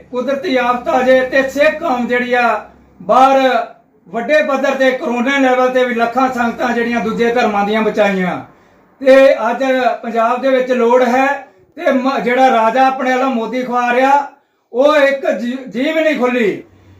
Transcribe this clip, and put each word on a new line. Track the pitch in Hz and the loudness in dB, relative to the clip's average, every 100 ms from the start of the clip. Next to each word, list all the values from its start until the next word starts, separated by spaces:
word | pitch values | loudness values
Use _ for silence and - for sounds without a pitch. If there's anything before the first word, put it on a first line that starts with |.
| - | -10
ਕੁਦਰਤੀ | 247 247 277 370 254 | -8 -4 -4 -2 -2
ਆਫਤ | 247 240 330 | 0 -2 -2
ਆ | 269 | 0
ਜੇ | 254 262 | 2 2
ਤੇ | 254 277 269 | 2 0 -2
ਸਿੱਖ | 277 302 302 | 0 0 0
ਕੌਮ | 330 247 226 | -4 -4 -2
ਜਿਹੜੀ | 247 247 | -2 -2
ਆ | 247 240 214 - - _ - | 0 0 -2 -8 -20 _ -10
ਬਾਹਰ | 175 240 269 269 262 226 - - _ _ _ | 0 4 6 4 2 0 -4 -12 _ _ _
ਵੱਡੇ | 220 254 302 | -8 0 0
ਪੱਧਰ | 285 269 269 | 0 -2 -2
ਤੇ | 262 262 | 0 0
ਕਰੋਨਾ | 254 240 240 240 277 | 0 -4 -4 -2 0
ਲੈਵਲ | 262 254 254 | 2 2 2
ਤੇ | 254 | 0
ਵੀ | 247 | 0
ਲੱਖਾਂ | 226 233 262 254 | 0 -2 0 -2
ਸੰਗਤਾਂ | 240 233 185 240 | -2 -4 -4 -4
ਜਿਹੜੀਆਂ | 233 233 233 | -2 -2 -2
ਦੂਜੇ | 220 196 233 | -4 -2 -2
ਧਰਮਾਂ | 247 220 202 202 | 0 0 0 -2
ਦੀਆਂ | 220 | -2
ਬਚਾਈਆਂ। | 214 220 202 190 180 - - _ _ _ _ - | -2 0 0 0 -4 -6 -10 _ _ _ _ -2
ਤੇ | 269 269 269 - 220 | 4 6 6 4 -2
ਅੱਜ | 226 269 262 240 - | -2 -2 0 0 -2
ਪੰਜਾਬ | 233 226 226 247 | -4 -2 0 0
ਦੇ | 269 | 0
ਵਿੱਚ | 262 254 | 0 0
ਲੋੜ | 240 233 247 | 0 2 2
ਹੈ | 247 254 269 277 - _ _ - | 2 2 0 -2 -8 _ _ -6
ਤੇ | 339 | -2
ਮ-, | 254 269 233 | 0 -2 -2
ਜਿਹੜਾ | 208 254 262 | -2 2 4
ਰਾਜਾ | 233 220 254 262 | 4 2 2 0
ਆਪਣੇ | 262 254 | 0 -2
ਵੱਲੋਂ | 254 262 | -2 -2
ਮੋਦੀ | 233 226 254 | -2 -4 -4
ਖਵਾ | 247 247 240 | -4 -2 -2
ਰਿਹਾ | 240 269 285 285 - _ _ _ | 0 2 2 -2 -10 _ _ _
ਉਹ | 233 294 302 | 0 2 4
ਇੱਕ | 269 269 339 | 2 0 -4
ਜੀ-, | 208 240 269 254 | -4 -6 -8 -10
ਜੀਭ | 226 294 320 | -6 -2 0
ਨਹੀਂ | 311 254 | 0 0
ਖੁੱਲੀ। | 247 240 202 143 - _ _ - | -2 0 -2 -4 -10 _ _ -20